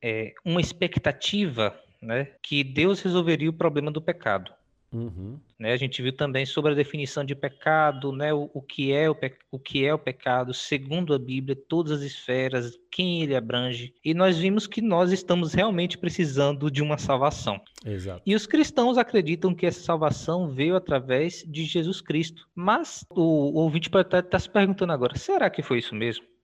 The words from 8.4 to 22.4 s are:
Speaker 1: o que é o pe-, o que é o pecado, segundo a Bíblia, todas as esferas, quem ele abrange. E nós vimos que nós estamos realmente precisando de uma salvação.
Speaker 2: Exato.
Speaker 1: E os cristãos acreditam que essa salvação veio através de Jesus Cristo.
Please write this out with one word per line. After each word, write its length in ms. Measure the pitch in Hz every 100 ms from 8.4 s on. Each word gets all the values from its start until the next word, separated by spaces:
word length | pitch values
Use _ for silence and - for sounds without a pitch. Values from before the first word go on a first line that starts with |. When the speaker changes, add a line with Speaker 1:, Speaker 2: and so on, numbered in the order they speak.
| 147
Speaker 1:
o 80 | 143
que 320 | 135 - 135
é 160 | 139 156
o 60 |
pe-, 240 | 151 131 - _
o 80 | 131
que 280 | - 139 135
é 80 |
o 40 | 151
pecado, 540 | 135 127 131 127 127
segundo 640 | 127 - 143 135 165 165
a 40 | 139
Bíblia, 380 | 127 131 135 135
todas 360 | - 165 156
as 100 | 151
esferas, 760 | 139 - - 127 131 127 120 - -
quem 320 | - 180 170
ele 120 | 151
abrange. 600 | 131 113 123 127 120 123 _
E 80 | 151
nós 240 | 165 190 165
vimos 300 | 190 208 -
que 160 | -
nós 280 | 220 175 180
estamos 440 | 185 - 175 160
realmente 420 | 175 220 175 175 -
precisando 720 | 175 - 156 135 143 143 147
de 120 | 135
uma 160 | 151 147
salvação. 600 | 180 131 143 - - 98 - - 120
Speaker 2:
Exato. 340 | 98 95 87 -
Speaker 1:
E 80 |
os 100 | 208
cristãos 540 | - 311 302 - 240 330
acreditam 560 | - 214 156 165 185
que 100 | 175
essa 160 | 175 175
salvação 720 | - 165 151 - - 175 170
veio 260 | 131 156 185
através 640 | 180 139 131 127 165 - 165
de 160 | 151
Jesus 380 | 160 175 160 190
Cristo. 440 | - 151 165 -